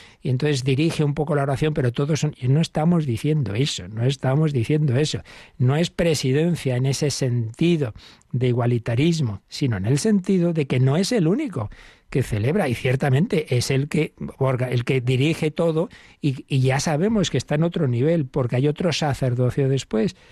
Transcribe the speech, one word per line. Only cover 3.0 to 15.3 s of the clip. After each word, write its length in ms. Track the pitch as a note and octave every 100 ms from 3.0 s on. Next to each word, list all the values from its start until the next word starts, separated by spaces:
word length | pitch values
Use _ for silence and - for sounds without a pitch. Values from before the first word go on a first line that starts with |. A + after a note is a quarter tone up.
| D3
diciendo 480 | A2+ D3 D3+ A2+
eso, 340 | G2+ D3 - F2+
no 160 | A2
estamos 480 | B2 C#3 C3 C#3 D#3
diciendo 440 | C#3 A2+ D3+ D3+ B2
eso. 260 | D3+ G2+ - - - -
No 180 | B2 D3
es 140 | F3
presidencia 840 | - E3+ D3 C3 C3+ E3+ D#3 C3+ B2
en 100 | C3
ese 240 | C3+ D3
sentido 840 | - C3 A#2+ A2+ - E3 E3 B2+ - - - _
de 160 | B2 B2+
igualitarismo, 920 | A#2+ A#2+ A#2+ A2 A#2 D#3+ E3 B2 G2 -
sino 280 | - C#3 G2+
en 100 | G2
el 120 | C#3+
sentido 540 | A3 G3+ F#3 F#3+ E3+
de 140 | D#3+ C3+
que 140 | C3
no 160 | C3 D3+
es 160 | F#3+
el 160 | A#3+ D#3
único 420 | A3+ D4+ C#3 G#2 - - - _
que 120 | C#3
celebra, 460 | - A2+ A2+ F#3+ D3+
y 60 |
ciertamente 800 | A#2 B2+ C3 D3 C3+ G3 F3 - B2
es 160 | -
el 160 | C3+ D3
que 260 | D#3+ D#3+ - C#3+ -
orga-, 320 | C3 B2+ B2+
el 140 | B2
que 160 | A#2+ C3+
dirige 500 | B2 B2+ D3